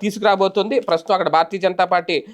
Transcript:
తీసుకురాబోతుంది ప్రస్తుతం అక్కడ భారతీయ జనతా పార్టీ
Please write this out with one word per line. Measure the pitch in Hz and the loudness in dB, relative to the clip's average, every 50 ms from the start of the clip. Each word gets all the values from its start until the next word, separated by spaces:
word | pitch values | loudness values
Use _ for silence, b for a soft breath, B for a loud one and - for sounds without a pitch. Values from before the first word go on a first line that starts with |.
తీసుకురాబోతుంది | 190 208 196 214 - 208 196 190 196 190 190 208 190 220 277 247 | -2 -4 -4 0 0 0 2 2 0 0 0 -2 -2 0 -2 -2
ప్రస్తుతం | - - 165 165 - - 196 | 0 0 -2 -2 0 -2 -2
అక్కడ | 185 170 156 | 0 0 2
భారతీయ | 151 160 165 - 196 190 | 2 2 2 0 -2 -2
జనతా | 190 185 180 185 185 | -2 0 0 0 0
పార్టీ | 180 185 175 175 - 170 135 B B | 0 0 0 0 -2 -4 -4 B B